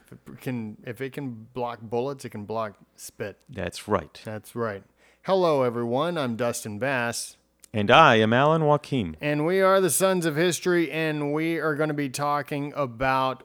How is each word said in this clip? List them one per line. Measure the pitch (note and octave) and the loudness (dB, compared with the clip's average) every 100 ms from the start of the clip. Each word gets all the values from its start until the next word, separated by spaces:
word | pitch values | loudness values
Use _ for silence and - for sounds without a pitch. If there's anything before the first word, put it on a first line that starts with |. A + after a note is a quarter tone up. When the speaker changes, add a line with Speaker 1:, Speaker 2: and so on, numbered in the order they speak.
| _ | _
Speaker 1:
If | |
it | B2 - - | -20 -20 -12
can, | C#3 B2 A2 G#2+ - | -8 -6 -8 -12 -14
if | A2 | -10
it | C3+ | -10
can | C#3 C3+ A2+ A2 | -8 -10 -10 -12
block | B2+ A#2+ A#2 | -8 -8 -8
bullets, | A2+ A#2+ C3 C3+ A2+ | -4 -2 -2 -6 -10
it | |
can | A2 G2+ | -10 -8
block | A2+ G#2+ F#2+ - - | -6 -6 -10 -20 -20
spit. | - - G#2 - - | -18 -10 -10 -10 -14
Speaker 2:
That's | F#2+ F2 - - | -8 -6 -6 -2
right. | G2 D2 - - | -2 -2 -14 -12
Speaker 1:
That's | G#2+ - A#2+ | -12 -10 -6
right. | A2+ G2 - _ _ _ | -6 -6 -14 _ _ _
Hello, | - F#3+ E3+ C#3+ | 0 2 4 2
everyone. | B2 A#2 A#2 B2 E3 E3+ | 2 0 -2 -2 -2 -2
I'm | B2+ A2+ | -4 -2
Dustin | A#2+ A#2 A2+ G#2 | -4 -4 -8 -6
Bass. | C3 C3 A#2 A2+ - - _ _ - | -2 -2 -2 -6 -10 -16 _ _ -6
Speaker 2:
And | A2 G#2 | -2 6
I | C3+ D#3 A2+ | 8 10 8
am | A2 | 6
Alan | A#2+ D3 D#3+ D3+ | 4 4 4 2
Joaquin. | D3 - C3+ F2+ D#2 | 2 0 -4 -4 -4
Speaker 1:
And | D3 D3 D#3 | -4 -2 0
we | F#3+ | 2
are | F#3+ F#3+ | 4 4
the | F3+ | 2
Sons | - F#3+ F#3+ E3 | 2 2 2 0
of | D3 | 2
History, | F3 D#3+ F#3 F3 D#3 | 0 0 0 0 0
and | D#3 D#3+ D3+ C#3+ | -2 -2 -2 -2
we | D3+ E3 E3 | -2 -2 -2
are | D#3 D3 | -2 0
gonna | D#3 | -2
be | D3 C#3 | -2 -4
talking | B2 D3 D3 C#3 D3 C#3+ C#3 | -4 -2 -2 -4 -6 -4 -4
about | C3+ A2+ C3+ C3 C3 B2 | -6 -2 0 2 0 -4